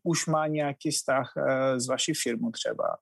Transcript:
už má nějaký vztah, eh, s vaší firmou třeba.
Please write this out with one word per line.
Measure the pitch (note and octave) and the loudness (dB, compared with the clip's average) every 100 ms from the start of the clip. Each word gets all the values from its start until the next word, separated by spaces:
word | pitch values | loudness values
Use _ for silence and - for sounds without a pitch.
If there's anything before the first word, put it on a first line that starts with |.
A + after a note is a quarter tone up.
už | F3 D#3+ - | 0 0 2
má | D#3 D#3 | 2 2
nějaký | D3+ D3 C#3 D#3 | 0 -2 -2 -2
vztah, | D3 - C3 B2 - | -2 0 0 0 0
eh, | C#3 C3 C3+ C3 | 0 2 2 2
s | B2+ | 0
vaší | C3 - D3+ | 0 0 0
firmou | A#2+ A#2 A#2 | -2 -2 -2
třeba. | - A2+ - G1+ G1+ | -2 -4 -2 -2 -4